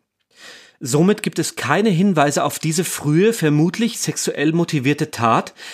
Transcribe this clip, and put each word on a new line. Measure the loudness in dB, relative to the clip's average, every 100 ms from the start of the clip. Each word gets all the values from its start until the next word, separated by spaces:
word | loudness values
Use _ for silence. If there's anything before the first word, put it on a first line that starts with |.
| _ _ _ _ -20 -20 -20 -14
Somit | -2 2 4 2
gibt | -2 -4
es | -6 -4
keine | -2 2 2
Hinweise | 2 2 4 2 2
auf | -2 -2
diese | -4 -2
frühe, | -4 -4 0 2 2
vermutlich | 2 2 2 2 0 -4 -4
sexuell | -6 -4 -6 -2 0
motivierte | 0 -2 -2 0 -2 -4
Tat. | -2 2 2 -2 -14 -18